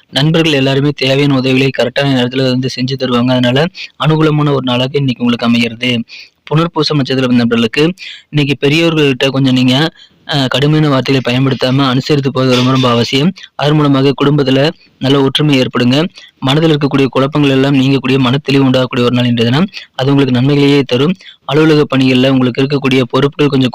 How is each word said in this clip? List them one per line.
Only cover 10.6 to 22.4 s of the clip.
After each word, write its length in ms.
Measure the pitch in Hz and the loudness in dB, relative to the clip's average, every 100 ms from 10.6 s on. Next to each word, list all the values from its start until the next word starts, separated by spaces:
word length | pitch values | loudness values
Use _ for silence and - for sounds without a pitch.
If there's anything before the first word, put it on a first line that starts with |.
| 147 156 151 | 0 2 2
வார்த்தைகளை 360 | 131 127 135 | 0 0 -2
பயன்படுத்தாம 600 | 120 127 135 123 127 135 135 | 0 -2 -2 -2 -2 0 0
அனுசரித்து 460 | 127 - 147 135 | -2 0 -2 -2
போவது 240 | 127 131 123 | -2 0 0
ரொம்ப, 140 | 127 | 0
ரொம்ப 200 | 131 127 | 0 0
அவசியம். 420 | 120 120 135 170 - - | 0 0 0 -2 -4 -12
அதன் 200 | - 143 | -6 0
மூலமாக 380 | 156 147 135 139 131 | 2 2 2 0 0
குடும்பத்துல 460 | 143 147 131 135 151 - _ - | 0 0 0 0 0 -4 _ -6
நல்ல 240 | 131 139 | 0 2
ஒற்றுமை 340 | 135 - 151 135 | 0 0 0 0
ஏற்படுங்க. 520 | 123 127 123 135 165 - - - | 0 0 0 0 -2 -6 -20 -8
மனதில் 380 | 135 147 165 147 | -2 0 2 0
இருக்கக்கூடிய 280 | 143 139 | 0 0
குழப்பங்கள் 460 | 135 131 135 156 143 | 0 0 -2 0 0
எல்லாம் 240 | 135 135 | 2 2
நீங்கக்கூடிய, 440 | 139 131 135 131 135 | 2 2 0 0 0
மன 180 | 123 143 | 0 -2
தெளிவு 340 | - 139 135 | 0 0 2
உண்டாகக்கூடிய 300 | 127 123 120 | 2 0 -2
ஒரு 100 | 120 | 0
நாள் 160 | 123 123 | 0 0
இன்றைய 240 | 117 117 | 0 0
தினம். 160 | 139 202 - - | 0 -2 -6 -14
அது 200 | - 131 | -4 0
உங்களுக்கு 260 | 139 131 123 | 2 2 0
நன்மைகளையே 420 | 135 143 143 143 | 2 2 2 2
தரும். 320 | - 123 151 190 - - | 0 0 -2 -4 -10 -16
அலுவலக 420 | - 143 156 151 143 135 | -4 2 4 2 2 2
பணிகள்ல 320 | 131 127 131 | 2 2 2
உங்களுக்கு 340 | 131 | 2